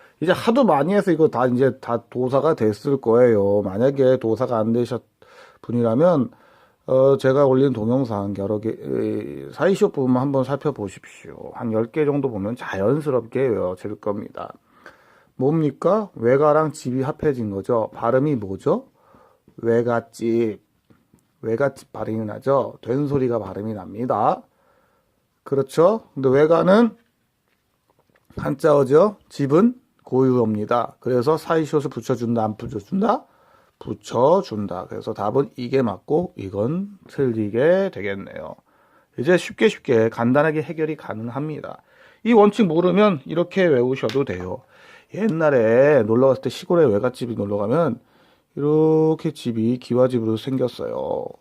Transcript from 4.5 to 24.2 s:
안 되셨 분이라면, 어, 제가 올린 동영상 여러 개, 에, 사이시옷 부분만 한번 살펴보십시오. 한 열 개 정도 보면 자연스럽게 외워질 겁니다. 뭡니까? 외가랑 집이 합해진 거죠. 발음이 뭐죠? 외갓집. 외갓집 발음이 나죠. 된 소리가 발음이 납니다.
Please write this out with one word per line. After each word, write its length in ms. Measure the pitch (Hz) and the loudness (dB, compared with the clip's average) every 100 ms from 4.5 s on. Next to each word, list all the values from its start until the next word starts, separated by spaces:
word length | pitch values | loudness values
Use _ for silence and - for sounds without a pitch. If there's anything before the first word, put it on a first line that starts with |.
| 117 | 0
안 140 | 110 | 0
되셨 320 | 117 117 117 - _ _ - - _ | 0 -2 -6 -10 _ _ -20 -20 _
분이라면, 680 | - 120 117 117 175 160 117 - _ _ _ _ - | -6 -2 0 4 4 4 0 -6 _ _ _ _ 0
어, 320 | 131 135 135 | 4 4 4
제가 280 | 135 135 143 | 2 4 4
올린 280 | 131 139 | 4 2
동영상 600 | 113 110 127 123 104 101 101 | 0 0 0 -2 -4 -4 -6
여러 240 | 98 107 | -4 -4
개, 80 | 110 | -4
에, 840 | - - 117 110 107 71 71 67 | -8 -6 -4 -4 -4 -8 -12 -14
사이시옷 400 | 117 165 196 208 | -2 0 2 0
부분만 300 | - 131 127 | 0 0 2
한번 240 | 139 139 123 | 2 -2 -2
살펴보십시오. 1080 | 139 151 123 101 - - - 87 65 - - | -2 -4 -4 -8 -10 -20 -20 -20 -16 -16 -10
한 180 | 120 | -4
열 180 | 110 117 | -2 -2
개 140 | 160 147 | 0 0
정도 260 | 143 135 | 0 -2
보면 240 | 107 101 120 | -4 -6 -8
자연스럽게 840 | - 95 101 147 151 127 113 127 | -8 -2 0 0 0 -2 -2 -2
외워질 540 | 135 98 90 92 104 104 | -2 0 -2 -6 -10 -8
겁니다. 540 | 107 104 - - - - _ _ - _ _ _ _ - | -6 -6 -10 -14 -14 -16 _ _ -20 _ _ _ _ -2
뭡니까? 720 | 131 160 151 - 165 208 202 - | 0 0 -2 0 0 0 -2 -4
외가랑 560 | 113 135 151 151 156 | 2 4 4 2 0
집이 300 | 147 131 127 | -4 -6 -4
합해진 480 | 131 156 156 127 110 | -4 -4 -4 -2 -4
거죠. 400 | 98 95 120 107 | -6 -2 -2 -2
발음이 420 | - 117 127 151 131 | -4 0 2 2 -2
뭐죠? 500 | 98 95 139 208 - _ _ _ _ _ _ - | -4 -4 -2 -2 -4 _ _ _ _ _ _ -6
외갓집. 1120 | 113 117 120 117 117 - 113 113 113 95 _ _ _ _ _ _ _ _ | 0 0 2 -2 -4 -6 -2 0 -2 -4 _ _ _ _ _ _ _ _
외갓집 500 | 113 113 139 135 - | -6 -2 -2 -4 -14
발음이 320 | 107 110 110 107 | -10 -6 -6 -6
나죠. 520 | 107 131 135 110 - | -6 0 0 0 -8
된 260 | 110 131 143 | -6 -4 -2
소리가 320 | 139 127 117 | -2 0 -2
발음이 340 | 98 95 110 | -6 -8 -8
납니다. 680 | 104 92 101 123 110 | -10 -12 -10 -4 0